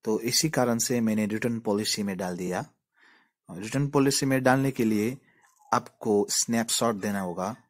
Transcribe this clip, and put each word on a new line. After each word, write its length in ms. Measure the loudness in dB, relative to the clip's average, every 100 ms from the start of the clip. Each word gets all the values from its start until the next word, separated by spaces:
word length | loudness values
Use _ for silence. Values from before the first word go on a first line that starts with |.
तो 160 | -2 -2
इसी 300 | 0 0 0
कारण 280 | 2 0 0
से 220 | 0 0
मैंने 260 | 0 0 0
रिटर्न 340 | -2 -2 -2
पॉलिसी 420 | -2 -2 -2 -2
में 140 | -4 -4
डाल 200 | -6 -4
दिया। 300 | -4 -4 -6 _ _ _ _ _ _ _ -16
रिटर्न 380 | -12 -4 -2 2
पॉलिसी 380 | 4 4 2 2
में 160 | 2
डालने 280 | 4 4 2
के 140 | 2
लिए 340 | 2 2 0 -4 _ _ _ _ _
आपको 520 | -2 -2 _ 0 2 2
स्नैपशॉट 640 | -2 0 -2 0 0 0
देना 260 | 0 -4 -4
होगा 360 | -4 -4 -6 -6 _